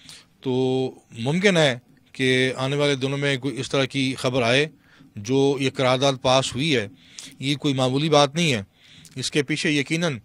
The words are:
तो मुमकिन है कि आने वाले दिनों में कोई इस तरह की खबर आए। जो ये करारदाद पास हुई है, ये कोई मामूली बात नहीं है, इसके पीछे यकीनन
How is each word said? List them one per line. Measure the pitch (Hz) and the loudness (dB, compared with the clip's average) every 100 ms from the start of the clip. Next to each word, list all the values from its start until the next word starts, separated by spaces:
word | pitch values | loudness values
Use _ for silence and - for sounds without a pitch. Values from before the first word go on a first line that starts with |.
| - - _ _ | -20 -20 _ _
तो | 131 127 131 131 131 - _ 113 | -4 -2 0 -2 -4 -8 _ -8
मुमकिन | 120 175 202 170 | -4 0 2 4
है | 147 123 - _ _ - | 2 0 -8 _ _ -2
कि | 131 127 131 | 0 2 0
आने | 123 135 143 | -2 -4 0
वाले | 147 135 | 0 0
दिनों | 131 139 | -4 -2
में | 143 135 | -2 -2
कोई | 135 | -4
इस | 120 123 | -6 -4
तरह | 143 131 | -2 -2
की | 135 131 | -2 -2
खबर | 123 131 127 | -2 -2 0
आए। | 117 131 151 - _ - - 107 | 2 2 2 -4 _ -20 -18 -12
जो | 101 135 139 139 | -2 2 2 2
ये | 139 | -2
करारदाद | - 127 127 139 131 | 0 0 2 2 2
पास | 131 131 131 120 | 2 2 2 -2
हुई | 160 127 | 0 0
है, | 101 - - - - - | -2 -8 -20 -20 -18 -8
ये | 131 147 | -6 -2
कोई | 147 | -2
मामूली | 131 127 135 156 | 0 0 0 2
बात | 147 143 151 | 4 4 2
नहीं | 170 | 0
है, | 113 98 _ _ - - 131 | 0 -4 _ _ -20 -16 -10
इसके | - 156 | -4 -2
पीछे | 135 151 170 147 | 0 -2 0 0
यकीनन | 131 160 170 120 | -2 -2 -2 -4